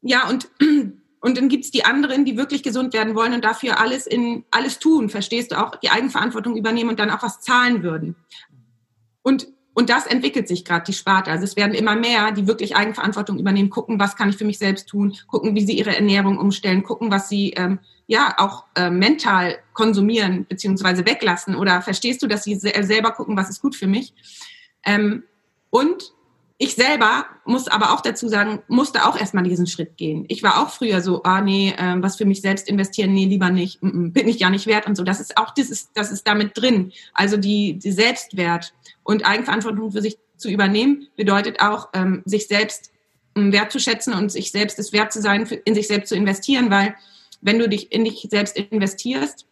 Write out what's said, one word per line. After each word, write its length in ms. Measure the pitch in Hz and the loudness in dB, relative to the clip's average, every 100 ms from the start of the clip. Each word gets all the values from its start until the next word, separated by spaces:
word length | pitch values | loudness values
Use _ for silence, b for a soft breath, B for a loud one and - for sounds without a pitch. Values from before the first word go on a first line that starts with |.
ja, 260 | 247 247 254 | 0 0 0
und, 200 | 269 - _ | -4 -6 _
<clears throat> 600 | 302 294 214 - _ _ | 4 4 0 -10 _ _
und 160 | 233 254 | 0 2
dann 120 | 262 | 2
gibt's 220 | 277 - | 0 -2
die 140 | 247 | 0
anderen, 400 | - 269 285 262 | 2 2 0 2
die 120 | 269 220 | 0 0
wirklich 260 | 285 277 | -2 -4
gesund 300 | 277 240 254 | -4 -4 -2
werden 220 | 220 220 | -2 -2
wollen 180 | 220 226 | 0 0
und 100 | 240 | 0
dafür 360 | 220 226 254 - | 0 -2 -2 0
alles 260 | 226 262 - | 0 -2 -2
in, 380 | 247 240 233 - | -2 -2 -4 -2
alles 280 | - 269 - | -2 -2 -2
tun, 300 | 311 320 214 | 2 4 2
verstehst 420 | 202 196 233 - | -4 -4 -4 -2
du, 40 | - | -2
auch 140 | 220 - | -4 -2
die 140 | - | 0
Eigenverantwortung 640 | 214 254 - 247 226 220 220 | 2 2 -2 -2 -4 -4 -2
übernehmen 340 | 220 233 233 | -2 0 -2
und 100 | 220 | 0
dann 100 | 208 | 0
auch 120 | - | 0
was 180 | - - | -4 -8
zahlen 420 | - 247 247 240 | 0 2 4 2
würden. 320 | 175 160 160 170 _ B B _ _ _ _ _ _ _ | 0 -4 -6 -10 _ B B _ _ _ _ _ _ _
Und, 260 | 262 269 - _ _ | 0 0 -2 _ _
und 160 | - 240 | -2 2
das 160 | 254 - | 2 2
entwickelt 420 | 254 277 277 208 | -2 -2 -4 -4
sich 160 | 175 | -6
gerade, 200 | - 170 | -2 -4
die 80 | 170 | -2
Sparte. 380 | 190 - 190 190 | -6 0 0 2
Also 140 | 160 | -2
es 120 | 196 - | -2 0
werden 180 | 208 | 0
immer 220 | 214 214 214 | 2 0 0
mehr, 360 | 233 240 214 | 2 2 2
die 140 | 208 196 | 0 0
wirklich 300 | 233 208 - | 0 0 0
Eigenverantwortung 600 | 208 220 208 208 208 196 | 0 -2 -2 -2 -4 -2
übernehmen, 320 | 185 196 196 | 0 2 2
gucken, 280 | 240 - 220 | 0 -4 0
was 160 | 202 - | 0 0
kann 120 | 208 | -2
ich 60 | 196 | 0
für 80 | |
mich 140 | 214 208 | -4 -2
selbst 300 | 202 196 - | -2 -2 -4
tun, 280 | 202 202 202 - | -2 -2 -2 -4
gucken, 280 | - - | -2 0
wie 100 | 208 | 0
sie 120 | 202 - | 2 0
ihre 180 | 214 | 0
Ernährung 440 | - 208 196 196 196 | 2 4 4 2 2
umstellen, 440 | 202 196 202 185 | 0 0 0 0
gucken, 280 | 190 220 226 | 0 -4 0
was 180 | 196 196 | -2 -2
sie, 220 | 202 202 | -2 -2
ähm, 300 | - 180 190 b b _ | -2 -2 -2 b b _
ja, 280 | 220 277 - | 2 2 2
auch, 260 | 196 - - | 0 -2 -8
äh, 160 | - 180 | -2 0
mental 680 | 180 202 302 - 190 180 185 _ | 2 2 2 2 2 0 -4 _
konsumieren 720 | - 220 202 202 226 202 180 - | 0 2 4 2 2 0 -2 -4
beziehungsweise 560 | 190 202 190 190 180 180 | -6 -2 0 0 2 2
weglassen. 500 | 277 220 175 - 190 | 2 0 0 -2 -2
Oder 260 | 196 180 | 2 2
verstehst 400 | 180 196 240 247 | 0 -2 -2 -2
du, 40 | 240 | -2
dass 180 | 208 | -2
sie 100 | 208 | -2
se-, 280 | 202 196 - | -4 -2 -2
selber 280 | 196 214 220 | 2 2 0
gucken, 240 | - - 202 | -2 -4 -2
was 140 | 190 | -4
ist 100 | 202 | -2
gut 140 | 285 | -4
für 120 | - 190 | -2 0
mich? 280 | 202 269 _ B B B B B _ | 0 -2 _ B B B B B _
Ähm, 400 | - 208 208 214 - _ _ _ _ | 0 2 2 -2 -8 _ _ _ _
und 420 | - 294 392 - _ _ _ _ _ | 2 2 -2 -8 _ _ _ _ _
ich 140 | 269 | -4
selber 520 | - 254 294 220 254 - - | 2 2 4 2 2 -4 -12
muss 240 | - 254 254 | -4 -2 0
aber 240 | 208 214 | 0 2
auch 80 | - | 0
dazu 280 | 233 - 233 | -2 -4 -2
sagen, 340 | 208 202 214 - | 0 0 -2 0
musste 400 | 247 285 - - | 0 2 2 2
auch 100 | - | 0
erstmal 280 | 202 196 | -2 0
diesen 240 | 180 175 175 | 0 0 -2
Schritt 280 | - 160 - | -2 -10 -6
gehen. 280 | 160 156 - | -6 -6 -6
Ich 140 | - | -2
war 180 | 208 - | 2 2
auch 100 | 302 | 0
früher 300 | - 240 190 | -2 0 0
so, 200 | 180 180 | 0 0
„Ah, 180 | 180 185 | 2 2
nee, 320 | 202 196 196 - | 2 2 2 0
ähm, 240 | 185 180 | -2 0
was 140 | 190 - | -2 0
für 80 | |
mich 160 | 208 196 | 0 2
selbst 280 | 196 196 - | 0 -2 0
investieren, 440 | 202 196 - 196 | -2 0 0 2
nee, 140 | 196 190 | 4 4
lieber 240 | 196 180 | 2 2
nicht, 300 | 185 190 - | 2 0 -2
mm, 60 | 190 170 170 | -4 -2 0
mm, 60 | |
bin 140 | 175 214 | 2 2
ich 140 | 226 | 2
ja 100 | 185 | 2
nicht 160 | 196 214 | 0 2
wert“ 200 | 214 208 | 0 0
und 80 | 196 | -2
so. 80 | |
Das 160 | 185 202 | -2 -4
ist 160 | - - | -2 -2
auch, 160 | 220 | -2
das 160 | - 277 | -2 -4
ist, 200 | 226 - | -4 -8
das 160 | - 208 | -6 -6
ist 160 | 202 - | -4 -2
damit 320 | 208 208 - | 0 0 0
drin. 340 | 254 220 180 B B | 2 2 0 B B
Also 220 | - 202 208 | 0 2 2
die, 420 | 196 208 202 165 | 2 2 0 -2
die 140 | 208 | -4
Selbstwert 840 | 190 226 247 - 196 170 170 - _ B B | 0 2 0 -8 -4 -2 -2 -4 _ B B
und 200 | - 214 | -2 0
Eigenverantwortung 680 | - 214 247 214 226 208 220 | 2 0 0 -2 -2 -4 -4
für 100 | 202 | -4
sich 160 | 208 214 _ _ | -4 -6 _ _
zu 120 | 233 | -6
übernehmen, 580 | 202 196 208 262 285 - - | 0 2 4 2 2 -2 -2
bedeutet 440 | 202 196 208 - | 2 2 0 0
auch, 300 | 202 214 - | 0 0 -4
ähm, 300 | 190 185 185 | -2 0 -2
sich 240 | 190 208 208 | -2 -4 0
selbst, 440 | 202 214 - - _ _ _ _ - | 0 -2 -4 -18 _ _ _ _ 0
ähm, 160 | 202 | 2
wertzuschätzen 600 | 202 214 277 - 233 - | 2 0 -2 -2 -2 -2
und 180 | 202 208 | -2 -2
sich 180 | - 190 | -4 -6
selbst 300 | 202 208 - | -4 -4 -4
es 120 | 214 | -2
wert 200 | 208 214 | 0 0
zu 100 | 214 | -2
sein, 240 | 202 202 220 | 0 0 -2
für, 80 | |
in 220 | 208 - 208 | -4 0 0
sich 100 | 208 | 0
selbst 220 | 202 202 | -2 -2
zu 80 | 185 | 0
investieren, 540 | 202 196 - 262 247 | 0 0 0 2 4
weil 260 | 196 202 208 B B B B | 4 2 -2 B B B B
wenn 200 | 196 226 | 0 2
du 80 | 233 | 2
dich 240 | 208 - | 0 -4
in 120 | - | -2
dich 220 | 226 214 - | -2 -2 -4
selbst 260 | 208 202 - | -2 -2 -4
investierst 920 | 202 220 190 196 247 269 285 - - | -4 -2 -2 -4 -6 -4 -4 -8 -20